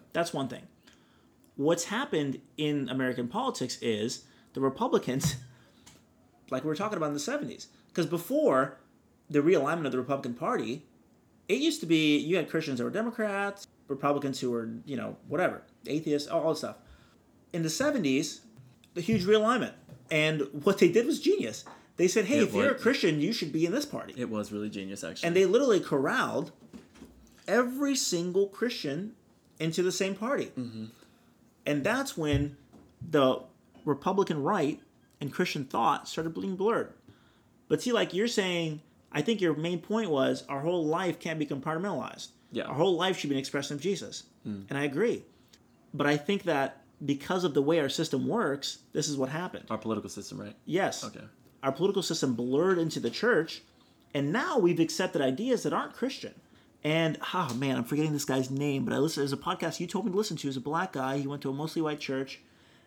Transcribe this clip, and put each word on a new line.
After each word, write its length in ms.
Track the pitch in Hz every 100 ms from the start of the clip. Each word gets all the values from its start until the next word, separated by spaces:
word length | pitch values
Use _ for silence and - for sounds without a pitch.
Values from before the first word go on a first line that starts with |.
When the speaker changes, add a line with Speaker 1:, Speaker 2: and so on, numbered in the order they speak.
| -
Speaker 1:
That's 200 | 170 165
one 140 | 143 127
thing. 140 | 127 - _ - _ _ _ _ _ _ -
What's 280 | 147 170
happened 560 | - 214 285 160 143 - - -
in 320 | 151 147 123
American 380 | 131 127 123 120
politics 500 | 208 262 - 127 -
is 420 | 120 107 117 - - _ _
the 60 | 131
Republicans, 760 | 135 - 247 226 - 131 - - - - - _ -
<laughs> 600 | - _ _ _ _ -
like 100 | 131
we 40 | 151
were 80 | 151
talking 200 | 214 190
about 100 | 151
in 60 |
the 60 | 143
seventies, 460 | 233 294 123 - - _ _
'cause 120 | - 151
before 720 | 170 - 285 277 131 135 - _ _ _ _ -
the 120 | 143
realignment 460 | 151 175 139 170 147
of 60 |
the 60 | 127
Republican 360 | 120 135 123
Party, 520 | 120 175 233 110 143 - _ _ _ _ _ -
it 100 | 240
used 220 | 320 311
to 60 | 160
be 300 | 160 156 147
you 200 | 151 180
had 120 | 151
Christians 300 | 165 151 123
that 60 |
were 60 | 120
Democrats, 760 | 170 226 226 214 196 202 196 - _ -
Republicans 500 | 139 147 143 139 131
who 100 | 127
were, 160 | 117 113 117 147
you 100 | 123
know, 200 | 107 104 -
whatever, 340 | 151 165 98 - _ -
atheists, 420 | 147 160 143 147
all, 120 | 165
all 80 | 156
that 60 | 156
stuff. 180 | 110 - - - - _ _ _ _
In 100 | 175
the 80 | 160
seventies, 720 | - 294 277 143 135 - - - - - - _
the 60 | 180
huge 240 | 165 220
realignment. 480 | 180 214 214 247 117 - - - -
And 320 | 156 156 156 - 147
what 140 | 196 196
they 100 | 175
did 180 | 202 262
was 140 | 254
genius. 440 | 320 403 113 - - - - -
They 100 | 180
said, 160 | 220 196
"Hey, 120 | 285
Speaker 2:
It 60 |
Speaker 1:
if 100 | 208
you're 160 | 202 269
a 20 |
Speaker 2:
was. 100 | 240
Speaker 1:
Christian, 380 | 226 277 180 151
you 120 | 165
should 200 | 226 160
be 140 | 156 170
in 60 |
this 120 | 247
party." 300 | - 127 - 127
Speaker 2:
It 140 | 120
was 200 | 107 98
really 180 | 104 104
genius, 340 | 104 95 98
actually. 220 | 82 - 170
Speaker 1:
And 100 | 175
they 80 |
literally 360 | 190 233 277 185
corralled 720 | - 143 147 247 135 113 165 - - - - - - - - - -
every 480 | 214 247 262 277 262
single 500 | - 170 180 185 196
Christian 680 | - 247 - 147 147 214 - _ _ _ -
into 240 | 160 165
the 100 | 180
same 220 | 175 196
party. 320 | 196 226 254 117 131
Speaker 2:
Mm-hmm. 280 | 120 110 110 - - _ _ _ _ _ -
Speaker 1:
And 180 | 147
that's 320 | 190 254 269 -
when 400 | 151 139 143 - - - - - -
the 320 | 151 131 123 - _ _ -
Republican 580 | 151 143 180 196 185 156
right 380 | 147 208 147 - - _ _ -
and 120 | 143
Christian 320 | - 180 156
thought 440 | 131 - 190 - -
started 260 | - 165
being 220 | 165 196 185
blurred. 360 | 214 190 - - - - _ _ _ _ -
But 140 | -
see, 100 | 247
like 220 | 226 170
you're 140 | 175 233
saying, 520 | 220 185 175 165 151 - _ _
I 100 | 147
think 180 | 151 214
your 140 | 175
main 260 | 151 170 175
point 300 | - 220 202
was 340 | 139 131 131 -
our 120 | 139
whole 240 | 156 180 151
life 320 | 170 180 -
can't 200 | 170 160
be 80 | 147
compartmentalized. 800 | 139 156 160 202 143 - - - _ -
Speaker 2:
Yeah. 120 | 113
Speaker 1:
Our 100 | -
whole 220 | 143 190 165
life 220 | 185 185
should 120 | 147
be 60 | 135
an 40 |
expression 360 | 131 143 139 143
of 60 |
Jesus. 420 | 170 180 101 - - _ 110
Speaker 2:
Mm. 180 | 101 101
Speaker 1:
And 100 | 139
I 60 |
agree. 400 | 143 135 233 107 - _ _ - _ _ _
But 120 | 147 143
I 100 | 151
think 280 | 175 202
that 380 | 170 143 135 - _ -
because 400 | 143 143 - 185
of 100 | 175
the 80 | 143
way 180 | 139 165
our 80 | 135
system 380 | - 156 131 127
works, 520 | 220 170 143 - - _
this 160 | 151 151
is 80 | 139
what 120 | 131
happened. 360 | 156 180 - -
Speaker 2:
Our 80 | 107
political 320 | 113 104 98
system, 300 | - - 101
right? 160 | 104 -
Speaker 1:
Yes. 400 | - 165 165 -
Speaker 2:
Okay. 160 | 110 - 104 _ - -
Speaker 1:
Our 100 | 135
political 300 | 135 196 196
system 320 | 165 160 143
blurred 440 | 117 123 135 185 180
into 220 | 165 135
the 100 | 117
church, 520 | - 226 262 330 - - _ _ _ _
and 180 | 147 143
now 260 | 220 320 302
we've 220 | 175 165
accepted 420 | 165 - 185 170
ideas 400 | 131 131 247 233
that 100 | 156
aren't 220 | 180 294
Christian. 400 | - 254 - - - - - _ _
And, 360 | 151 160 160 - -
oh 180 | 185 147
man, 220 | 117 139 127
I'm 80 |
forgetting 280 | 117 147 156
this 120 | 147
guy's 260 | 139 131 127
name, 340 | 135 147 135
but 100 | 120
I 40 | 123
listened, 240 | 147 147
there's 100 | 139
a 40 | 139
podcast 440 | 170 185 165 -
you 60 | 175
told 200 | 185 208
me 40 |
to 40 | 185
listen 200 | 214 156
to. 100 | 139
He's 80 | 131
a 40 |
black 320 | 143 165 185
guy. 260 | 143 131 143
He 80 | 139
went 160 | 143
to 80 | 139
a 20 |
mostly 300 | 135 156 165
white 180 | 156 147
church, 400 | - 135 131 - - _ - -